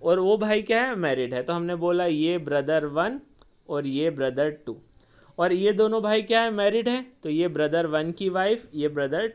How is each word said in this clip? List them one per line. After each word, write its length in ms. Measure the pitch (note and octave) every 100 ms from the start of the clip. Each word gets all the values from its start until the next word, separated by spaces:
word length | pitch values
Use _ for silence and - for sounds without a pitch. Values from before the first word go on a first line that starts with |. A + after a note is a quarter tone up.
और 160 | E3+ F#3
वो 180 | F#3+ G#3+
भाई 260 | G#3+ G#3+
क्या 220 | G#3+ A3+
है, 100 | B3+
मैरिड 400 | A3 D#3+ B2+ B2
है। 80 | B2+
तो 100 | B2+
हमने 240 | E3+ E3+ F3
बोला 300 | E3+ F3 F3
ये 320 | D3+ D#3+ F3
ब्रदर 460 | D3 C#3+ C#3 D#3
वन 360 | D3+ D3 F#3+ C4+ - _ - _ -
और 180 | D3 C#3
ये 240 | C3+ D#3+
ब्रदर 400 | C#3+ C3 B2+ D3+
टू, 280 | D3 - G#2+ - _ _ - - -
और 140 | F3
ये 200 | F3+ G3+
दोनों 300 | G3+ A3 A3
भाई 200 | G#3+ G#3+
क्या 200 | G#3 A3+
है, 80 | A#3
मैरिड 380 | G#3 G3+ A3 A#3
है, 180 | B3+ B3+ -
तो 80 | D#3
ये 180 | D3+ F3
ब्रदर 380 | D3+ D3+ D#3+ E3+
वन 260 | D3+ D#3+
की 160 | E3+ F#3+
वाइफ, 400 | F#3 F#3+ A#3 -
ये 140 | D3+ D3
ब्रदर 440 | C#3+ C#3 D#3 A3+